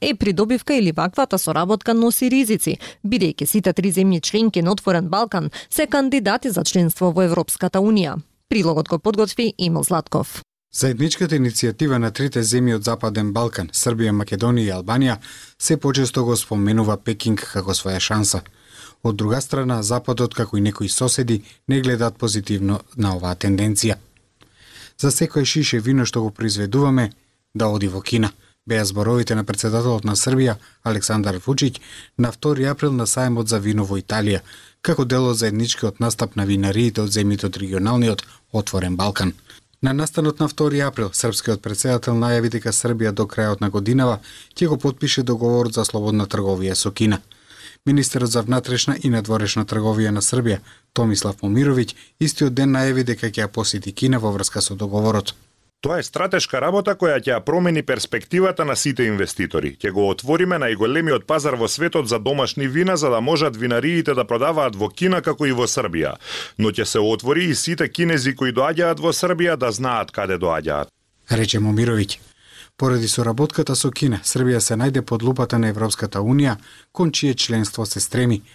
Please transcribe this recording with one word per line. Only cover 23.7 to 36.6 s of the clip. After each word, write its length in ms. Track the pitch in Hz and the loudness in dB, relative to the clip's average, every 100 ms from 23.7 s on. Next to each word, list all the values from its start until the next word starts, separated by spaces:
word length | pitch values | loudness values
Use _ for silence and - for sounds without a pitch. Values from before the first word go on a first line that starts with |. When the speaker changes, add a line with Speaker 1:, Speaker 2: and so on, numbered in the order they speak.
| 104 110 98 - _ _ _ _ _ - - - - | 0 0 -2 -8 _ _ _ _ _ -20 -20 -20 -4
Speaker 2:
„За 100 | 143 | -2
секое 340 | - 165 151 131 | 0 0 0 0
шише 340 | 156 139 123 | 0 0 0
вино 260 | 113 135 117 | 2 2 2
што 160 | 120 | 0
го 80 | 110 | -2
произведуваме, 840 | - 113 101 101 131 143 131 107 - _ _ _ 107 | -2 -2 -2 0 2 4 4 2 -4 _ _ _ -2
да 120 | 107 | 0
оди 200 | 104 98 | 0 -2
во 140 | 95 | -4
Кина“, 280 | - 117 104 - _ _ - | -2 0 0 -4 _ _ -4
беа 180 | 113 101 | -2 0
зборовите 500 | 101 107 120 117 110 | 0 0 2 0 -2
на 80 | |
председателот 600 | 104 101 113 113 123 113 107 | -2 -2 -2 0 0 0 0
на 100 | 104 | -2
Србија, 400 | 127 131 131 107 - _ | 0 2 2 0 -8 _
Александар 560 | 117 107 - 107 101 92 | -4 -2 0 0 0 -2
Вучиќ, 400 | 127 135 139 - - - - - | -2 0 0 -2 -14 -20 -8 -2
на 140 | 120 | -2
втори 340 | - 151 135 135 | 0 -2 0 0
април 260 | 139 147 | 0 0
на 160 | 127 110 | 0 0
сајмот 400 | 127 127 117 110 | 0 0 0 0
за 120 | 110 | 0
вино 240 | 104 107 | 0 0
во 140 | 98 98 | 0 -2
Италија, 440 | - 107 104 95 - - - _ | -2 0 0 0 -4 -20 -20 _
како 240 | - 151 123 | -2 0 2
дел 200 | 127 127 | 2 2
од 120 | 113 | 2
заедничкиот 640 | 110 107 117 - 110 - | 0 0 -2 -2 -4 -2
настап 360 | 117 - 110 - | -2 -2 -4 -2
на 100 | 101 | 0
винариите 560 | 98 | 2